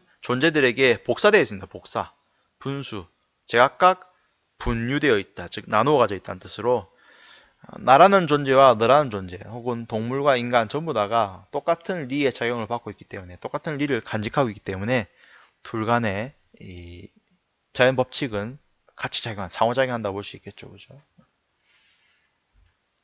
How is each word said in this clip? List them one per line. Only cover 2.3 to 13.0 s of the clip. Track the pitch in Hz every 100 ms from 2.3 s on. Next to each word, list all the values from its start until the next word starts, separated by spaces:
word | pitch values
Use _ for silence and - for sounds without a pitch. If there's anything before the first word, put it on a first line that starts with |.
| _ _ _
분수, | 135 139 135 104 85 _ _ _ -
제각각 | 117 131 - 185 185 - _ _ _ _ -
분류되어 | - 117 117 143 143 107
있다, | 95 - 87
즉 | - -
나누어 | 107 123 151
가져 | 110 98
있다는 | - 95
뜻으로 | 98 - 110 123 90 _ _ _ - - _ _ -
어, | -
나라는 | - 135 185 196 165
존재와 | 147 139 131 135 113
너라는 | 113 139 143
존재, | 101 92 87 98
혹은 | 120 120 117 117
동물과 | 113 117 131 143 131
인간 | 120 120 110
전부 | 143 165
다가 | 117 101 117 104 92 98
똑같은 | 107 - 170 - 185 131
리의 | 139 139
작용을 | - 120 120 107
받고 | 117 -
있기 | 101